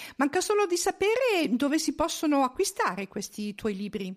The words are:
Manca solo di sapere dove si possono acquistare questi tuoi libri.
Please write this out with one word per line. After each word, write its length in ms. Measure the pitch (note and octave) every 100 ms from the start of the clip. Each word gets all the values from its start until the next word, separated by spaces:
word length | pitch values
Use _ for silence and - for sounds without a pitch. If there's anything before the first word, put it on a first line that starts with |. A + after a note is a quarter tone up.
| - -
Manca 240 | C#4 F#4
solo 260 | - G#4 G4
di 120 | F4
sapere 720 | F#4+ F#4 G4 A#4 C5 F#4 A#3+
dove 280 | A#3 C#4+ D4+
si 160 | D#4
possono 500 | - D#4+ - D#4 C#4
acquistare 680 | B3+ - G4 - F#4+ F3+ F#3+
questi 440 | - - - G#3
tuoi 220 | G#3 G#3+ G3
libri. 400 | G3+ G#3 F#3+